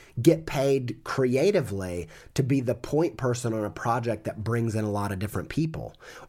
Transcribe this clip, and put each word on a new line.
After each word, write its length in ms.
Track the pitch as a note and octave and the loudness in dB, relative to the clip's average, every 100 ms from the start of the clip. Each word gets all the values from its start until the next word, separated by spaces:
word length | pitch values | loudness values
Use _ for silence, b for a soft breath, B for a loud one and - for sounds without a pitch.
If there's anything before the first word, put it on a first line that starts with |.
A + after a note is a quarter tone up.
| B - | B 2
get 240 | B2 D#3+ D#3+ | 6 6 2
paid 520 | D3 C#3 C3+ B2 - | 0 2 2 0 -8
creatively 1040 | - - B2+ B2+ E3+ F#3+ A2+ G2 F#2 F2 D#2+ B B | -4 0 2 4 4 2 0 -4 -4 -6 -8 B B
to 80 | - | -2
be 180 | C3 C#3 | 2 2
the 140 | A#2+ | 2
point 420 | A#2+ - D3 E3+ - | -2 0 2 2 0
person 360 | C3 A#2+ A#2 | -2 -2 -2
on 120 | A2 | -2
a 60 | G#2 | -4
project 540 | - B2 A#2+ A#2 G#2 | -4 -2 0 0 -4
that 180 | - F2+ | -6 -6
brings 320 | G2+ A#2 A#2 | -2 0 0
in 100 | G#2+ | 0
a 60 | G#2+ | 0
lot 220 | G2+ G2+ | -2 -2
of 60 | F#2+ | -4
different 300 | G2+ - - | -4 -6 -4
people. 460 | - D#3+ D#3+ - - B B | -2 -2 -4 -10 -14 B B